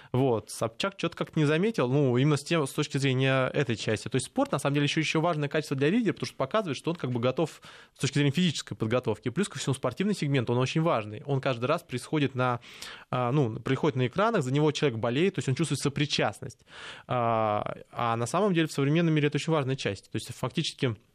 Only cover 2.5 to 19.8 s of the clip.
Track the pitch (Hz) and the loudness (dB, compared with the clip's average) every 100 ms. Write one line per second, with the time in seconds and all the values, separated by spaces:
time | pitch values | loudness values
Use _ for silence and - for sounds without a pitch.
2.5 | 170 135 - 147 139 135 127 135 131 127 | 0 0 -2 -4 0 0 2 2 2 2
3.5 | 139 139 113 - 107 - 131 - - 269 | 0 0 -2 -2 -2 -2 -2 -2 -2 0
4.5 | 147 143 143 143 165 151 160 165 160 143 | 0 0 0 2 0 0 2 2 0 -2
5.5 | 160 151 135 143 220 214 - 120 - 135 | -2 -2 0 2 2 2 -2 -6 -4 -2
6.5 | 214 190 131 - 175 135 120 123 131 160 | 0 -2 -4 -4 -4 -4 0 0 0 -2
7.5 | - - - - - 135 143 143 139 180 | -4 -20 -20 -20 -6 -2 2 2 2 0
8.5 | - - - 110 123 123 104 123 117 202 | 0 -6 -6 -2 0 0 -2 -4 -2 -4
9.5 | 135 - 131 131 - 196 202 147 139 120 | -4 -4 -2 -2 -2 -2 0 0 0 2
10.5 | 120 131 160 165 131 104 107 143 135 135 | 2 2 2 2 0 -2 -8 -2 -2 0
11.5 | 120 127 165 - 127 - 156 139 120 127 | 0 0 -2 -2 -8 -2 0 0 2 0
12.5 | 120 - - - - - 127 120 147 120 | -2 -6 -16 -16 -16 -6 -2 0 2 0
13.5 | 113 117 131 160 131 123 - 214 226 127 | -2 -2 0 0 2 0 2 2 2 0
14.5 | 139 151 143 147 110 117 123 190 185 139 | 2 2 2 0 0 0 2 0 0 -2
15.5 | 131 165 143 143 139 147 - 139 - 120 | 0 0 0 -2 -2 -2 0 -2 -2 -12
16.5 | - _ - - - - 127 117 113 110 | -16 _ -20 -18 -18 -4 0 2 2 2
17.5 | 104 - - - - 120 117 117 170 208 | 0 -2 -8 -10 -4 -2 0 0 0 2
18.5 | 170 160 - 139 160 170 156 147 147 151 | 2 0 0 2 4 4 4 2 0 0
19.5 | 160 131 135 | 0 0 -2